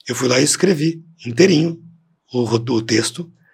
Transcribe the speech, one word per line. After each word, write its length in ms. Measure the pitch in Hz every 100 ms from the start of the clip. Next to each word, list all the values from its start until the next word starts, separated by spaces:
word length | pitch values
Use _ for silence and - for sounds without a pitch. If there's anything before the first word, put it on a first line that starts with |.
| -
Eu 80 |
fui 140 | 117 127
lá 120 | 127
e 40 |
escrevi 560 | 147 - 196 156 160 165 - _ 123
inteirinho 520 | 120 190 156 165 165 - - _ _ _
o 100 | 123
ro-, 200 | 113 117 117
o 80 | 117
texto, 480 | 113 110 113 - 170 _ _